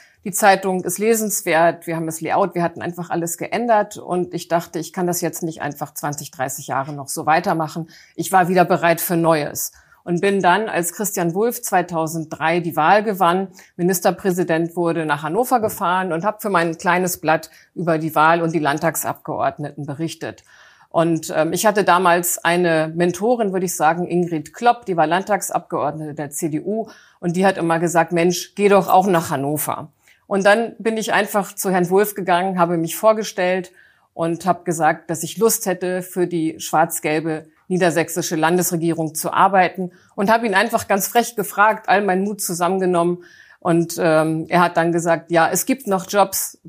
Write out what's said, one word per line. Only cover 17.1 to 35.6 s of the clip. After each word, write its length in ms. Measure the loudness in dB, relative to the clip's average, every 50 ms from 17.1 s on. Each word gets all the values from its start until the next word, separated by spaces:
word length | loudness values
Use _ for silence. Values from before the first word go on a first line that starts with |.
| -4 -2
Blatt 300 | 0 2 2 2 0 -6 _ -20 _ _ -10
über 240 | -6 -2 0 0 0
die 160 | -2 -2 2
Wahl 260 | 4 4 4 4 4
und 140 | 2 0 0
die 60 | 0
Landtagsabgeordneten 1200 | 0 0 0 0 0 -2 -2 -2 -4 -6 -6 -8 -8 -8 -4 -2 -2 -2 -4 -4 -8 -10 -10 -10 -10
berichtet. 600 | -10 -8 -6 -6 -8 -8 -8 -10 -12 -12 -12 -18 _ _ -20 -20 -20 _ _ _ _
Und, 420 | 0 0 2 2 0 -2 -2 -2 -2
ähm, 180 | 0 0 0
ich 140 | 0 0 2
hatte 160 | 2 2 4
damals 560 | 4 4 4 6 6 4 4 4 2 -2 -4 -2 0
eine 480 | 2 2 4 4 2 2 2 0 0 0
Mentorin, 580 | 0 0 0 0 0 0 0 0 2 0 0
würde 140 | -2 -2 -2
ich 80 | -4 -2
sagen, 320 | 2 2 2 2 0 -2
Ingrid 480 | -2 0 0 0 0 -2 -4 -6 -8 -6
Klopp, 320 | 0 2 2 2 2 0
die 100 | -4 0
war 120 | 0 2 2
Landtagsabgeordnete 1080 | 2 0 0 0 -2 -2 -2 -4 -6 -6 -6 -6 -4 -4 -4 -4 -4 -6 -8 -10 -10
der 160 | -10 -10 -10
C 200 | -8 -6 -4 -4
D 100 | -4 -4
U, 260 | -4 -4 -4 -4 -6 -8 -12 -20 _ _ _ _
und 160 | -4 -2 0
die 100 | 2 2
hat 140 | 2 2 2
immer 220 | 0 0 0 0
gesagt, 320 | 0 2 2 2 2 2
"Mensch, 420 | 2 2 2 2 2 0 -4 -8 -2
geh 140 | 2 4 4
doch 180 | 6 4 4
auch 220 | 4 4 4 4 4
nach 220 | 2 0 0 -2
Hannover." 600 | -4 -4 -2 -4 -4 -4 -4 -6 -6 -8 -10 -14 _ _ _ _ _ _ _ -6
Und 180 | -2 2 4
dann 300 | 4 4 4 2 -2 -6 -6
bin 180 | -4 -4 -2 -2
ich 140 | -2 0
einfach 400 | 0 0 0 0 -2 -2 -2 -4
zu 200 | -6 -6 -2 0
Herrn 180 | 2 2 2 4
Wulff 240 | 4 2 2 2 -2
gegangen, 460 | -4 0 0 2 2 2 0 0 0
habe 160 | 2 2 0
mich 180 | 0 -2 -4 -4
vorgestellt 800 | 0 2 2 2 2 0 -6 -4 -2 -2 0 0 -2 -4 -8 _ _ _ _ _ _ _ _ _
und 320 | -4 -4 -2 -4 -2 0
habe 160 | -2 -2 0
gesagt, 480 | -2 -4 -2 2 2 2 0 0 -4 -8
dass 140 | -6 -6 -6
ich 120 | -8 -2
Lust 300 | 0 2 2 2 0